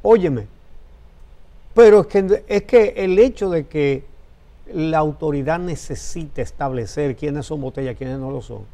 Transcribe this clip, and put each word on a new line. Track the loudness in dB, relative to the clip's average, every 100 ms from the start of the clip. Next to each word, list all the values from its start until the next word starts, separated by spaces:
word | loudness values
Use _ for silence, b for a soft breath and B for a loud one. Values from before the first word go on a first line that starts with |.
Óyeme, | 6 4 4 -4 -8 -18 -20 -20 -20 -20 -20 -20 -20 -20 -20 -20 -2
pero | 8 8 8
es | 6
que, | 0 2 -2 0
es | -4
que | 2 4 4 0
el | 0 4
hecho | 4 2 -2
de | -2 -4
que | -2 0 -2 -6 -20 -20 -20 -20 -20 -12
la | -6 -2 0
autoridad | -2 -4 -4 -4 -4 -4
necesite | -4 -8 -8 -10 -8 -8 -8 -8
establecer | -8 -6 -6 -6 -8 -4 -6 -4
quiénes | -6 -6 -8
son | -8
botellas, | -8 -8 -8 -8
quiénes | -10 -8
no | -8
lo | -10
son | -12 -16 -16